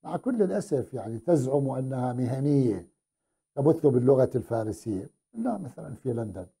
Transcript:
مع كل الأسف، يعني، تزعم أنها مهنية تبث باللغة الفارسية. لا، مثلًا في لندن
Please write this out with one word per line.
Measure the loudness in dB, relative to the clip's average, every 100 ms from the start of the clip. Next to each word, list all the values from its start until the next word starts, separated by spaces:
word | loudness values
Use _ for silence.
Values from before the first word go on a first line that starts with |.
مع | -6 -4
كل | -2 0
الأسف، | 0 0 -2 -2 -2
يعني، | -8 -8 -6
تزعم | 2 2 4 0 0
أنها | -2 -4 -2 -2
مهنية | -2 -2 0 2 4 2 0 -8 _ _ _ _ _ _ 0
تبث | 2 4 4
باللغة | 4 4 4 4 0
الفارسية. | -2 -4 -4 -6 -6 -6 -6 _ _
لا، | -6 -4 -4
مثلًا | -8 -12 -14 -8
في | -6
لندن | -4 -6 -10 -14 _